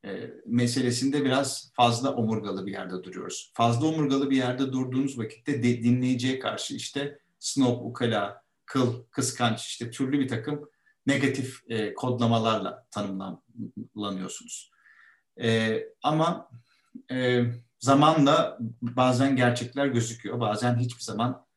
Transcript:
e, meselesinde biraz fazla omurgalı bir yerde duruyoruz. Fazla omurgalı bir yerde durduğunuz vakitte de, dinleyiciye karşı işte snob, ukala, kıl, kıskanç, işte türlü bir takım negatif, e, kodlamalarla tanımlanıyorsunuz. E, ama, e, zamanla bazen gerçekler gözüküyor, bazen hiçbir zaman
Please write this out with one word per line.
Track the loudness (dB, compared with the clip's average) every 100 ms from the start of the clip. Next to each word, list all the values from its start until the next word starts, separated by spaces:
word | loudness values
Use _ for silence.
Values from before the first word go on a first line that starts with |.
e, | -10 -10 -10 -14 -2
meselesinde | 2 2 2 0 2 0 2
biraz | 2 2 0 -6 -8
fazla | 2 4 4 -2
omurgalı | 0 0 -2 -4 -6 -6
bir |
yerde | -8 -8 -10
duruyoruz. | -10 -12 -10 -10 -12
Fazla | 0 2 4 2
omurgalı | 2 2 2 2
bir | 2
yerde | 2 0 -2
durduğunuz | -2 -2 -2 -2 -4
vakitte | -8 -8 -4 0
de, | 2 2
dinleyiciye | 2 2 2 0 0 -2
karşı | -4 -6 -8
işte | -8 -8 -6 -6 -10 _ _
snob, | -6 2 2 2
ukala, | -4 -2 0 0 -2 -8 _ _ -6
kıl, | 0 0 -2 -8
kıskanç, | -4 -4 0 0 0
işte | -6 -10 -10
türlü | -4 -2 0
bir | 0
takım | -4 -4 -6 -8 _ _ _ 0
negatif, | 2 2 0 -6 -10 -6
e, | -4 -2
kodlamalarla | -2 -2 2 2 4 2 0 -2 -10 _
tanımlanıyorsunuz. | -8 -6 -6 -8 -12 _ -12 -12 -10 -12 -8 -6 -6 -8 -10 -14 -16 -16 _ _ _ _ _ _ -2
E, | 2 4 2 0 -4 _
ama, | 0 2 2 0 -8 -20 _ _ _ -20 -8
e, | -2 2 4 2 -2 _ _
zamanla | 4 6 6 6 6 4 2 -4 -10 -6
bazen | -4 2 2 4 2 4
gerçekler | 2 2 -4 -2 0
gözüküyor, | 0 -2 -6 -8 -2
bazen | -2 0 0 2
hiçbir | 0 -4
zaman | -8 -2 -2 -2 _